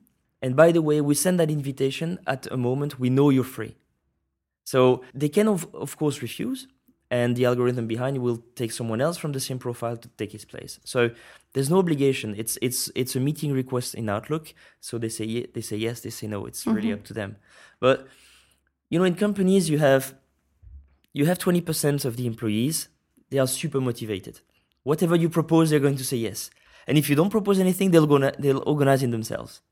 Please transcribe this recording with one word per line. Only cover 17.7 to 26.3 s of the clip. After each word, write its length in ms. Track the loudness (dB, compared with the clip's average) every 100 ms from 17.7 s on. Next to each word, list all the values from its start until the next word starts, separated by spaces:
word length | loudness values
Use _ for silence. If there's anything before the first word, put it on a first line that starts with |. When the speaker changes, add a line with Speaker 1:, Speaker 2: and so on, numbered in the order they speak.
| _
Speaker 1:
But, 280 | 2 2 -2 _ _ _ _ _ _ _ _
you 100 | 0
know, 40 | 2
in 100 | 2
companies, 520 | 0 2 2 4 2
you 100 | 4
have, 360 | 6 4 2 -10 _ _ _ _ -20 -20 -20 _ _
you 140 | -2 0
have 120 | 0
twenty 220 | 0 0
percent 440 | -2 -2 0 0 -4
of 100 | -4
the 120 | -6
employees, 600 | -4 -2 0 0 -2 -8 _ _ _ _
they 80 | 0
are 80 | 0
super 340 | -2 -4 -2
motivated. 600 | -2 -4 -6 -8 -10 -20 _ _ _ _
Whatever 320 | -4 0 2 2
you 120 | 2
propose, 420 | 0 2 4 4
they're 80 | 4 2
going 100 | 0
to 80 | -4
say 120 | -4
yes. 340 | -4